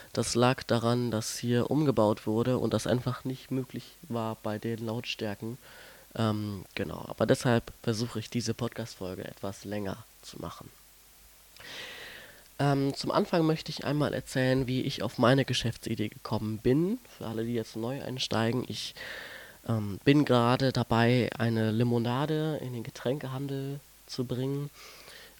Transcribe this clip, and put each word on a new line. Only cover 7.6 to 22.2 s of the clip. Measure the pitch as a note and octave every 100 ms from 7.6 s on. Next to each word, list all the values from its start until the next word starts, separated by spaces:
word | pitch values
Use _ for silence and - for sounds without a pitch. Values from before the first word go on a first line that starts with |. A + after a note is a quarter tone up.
| - -
versuche | - G#2+ A#2 G#2+
ich, | G#2+
diese | B2 A2
Podcast-Folge | A2+ A#2 - A2+ - F#2 F#2
etwas | - - G2 G2+
länger | G2+ G#2 G2 - - -
zu | - -
machen. | E2+ - - - - - - - - - - - - - - - - - - - - -
Ähm, | C#3+ C#3 C#3
zum | - -
Anfang | - G3+ F3+ D#3+
möchte | D#3+ -
ich | -
einmal | - D3 C3+
erzählen, | - - C#3 B2+ C3 B2
wie | B2+
ich | C#3+ -
auf | G#2+ -
meine | A#2+ C3+
Geschäftsidee | B2+ B2 A#2 - - A2+ G#2+
gekommen | - - A2 G#2+ A2
bin. | A#2+ C3+ F3 B3 - -
Für | -
alle, | A2
die | A2+
jetzt | A#2 A2 A2
neu | A2+ C#3
einsteigen, | - B2+ - G#2+ A2+ A#2+ -
ich, | G#2+ - - - - - - - - -
ähm, | A2+ G#2 G2 -
bin | C#3+ C#3
gerade | B2 A#2 B2+ C3+
dabei, | B2 A#2 A2+ A#2 B2 A2+ -
eine | A#2 A2+ A2
Limonade | A2 A#2+ A#2 A#2 B2